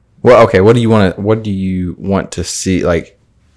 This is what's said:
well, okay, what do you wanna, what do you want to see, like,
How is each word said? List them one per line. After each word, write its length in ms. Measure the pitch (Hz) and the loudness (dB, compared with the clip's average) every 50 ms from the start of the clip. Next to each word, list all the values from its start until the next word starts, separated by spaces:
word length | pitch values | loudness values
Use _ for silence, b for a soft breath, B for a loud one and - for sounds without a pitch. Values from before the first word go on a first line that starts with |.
| _ _ _ _ | _ _ _ _
well, 200 | - 117 - 107 113 | 2 4 6 6 6
okay, 160 | 101 - 92 | 4 4 2
what 140 | 95 107 120 | 4 4 4
do 60 | 123 | 2
you 80 | 117 110 | 2 2
wanna, 220 | 113 107 101 92 - | 2 2 2 0 -2
what 260 | - 98 104 110 113 | -4 -4 -2 -2 -2
do 80 | 110 107 | -4 -6
you 440 | 98 95 95 95 92 92 90 87 - _ | -6 -6 -4 -4 -4 -4 -6 -8 -8 _
want 340 | - 95 98 95 - - | -6 -4 -4 -4 -4 -6
to 120 | - - 85 | -10 -10 -10
see, 400 | - - - - 92 92 87 - | -10 -10 -8 -4 -4 -4 -2 -2
like, 340 | 85 87 82 - - _ _ _ _ _ _ _ _ _ | -2 -2 -2 -4 -8 _ _ _ _ _ _ _ _ _